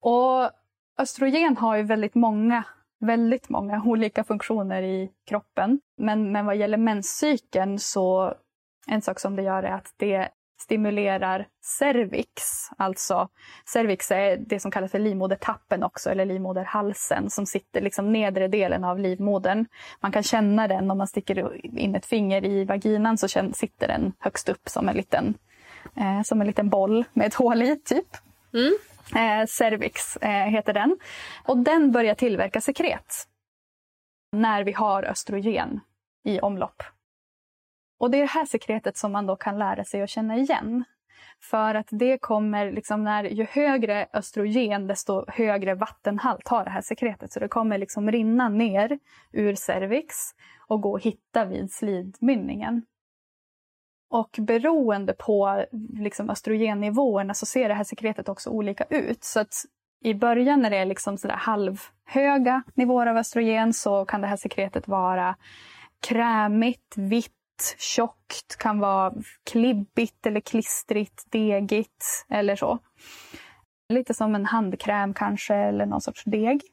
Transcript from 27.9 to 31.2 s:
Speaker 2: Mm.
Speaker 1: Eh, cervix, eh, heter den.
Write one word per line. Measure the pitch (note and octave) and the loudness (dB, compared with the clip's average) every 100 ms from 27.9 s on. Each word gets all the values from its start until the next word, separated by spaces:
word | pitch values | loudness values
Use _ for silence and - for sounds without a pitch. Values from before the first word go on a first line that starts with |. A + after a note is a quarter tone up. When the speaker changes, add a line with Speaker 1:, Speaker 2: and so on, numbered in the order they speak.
| C4+ F#4 - _ _ _ | -2 -2 -14 _ _ _
Speaker 2:
Mm. | A#3 C4 G#4 - - - A3+ | 0 2 2 -2 -20 -4 0
Speaker 1:
Eh, | A3+ G#3+ A3+ | 2 2 0
cervix, | - A#3 G#3+ - - - - | 2 2 2 -4 -6 -8 -4
eh, | - G3+ G3 | -2 0 0
heter | G#3+ G#3+ | 0 0
den. | G#3 A3+ F#4+ - - | 2 2 0 -4 -16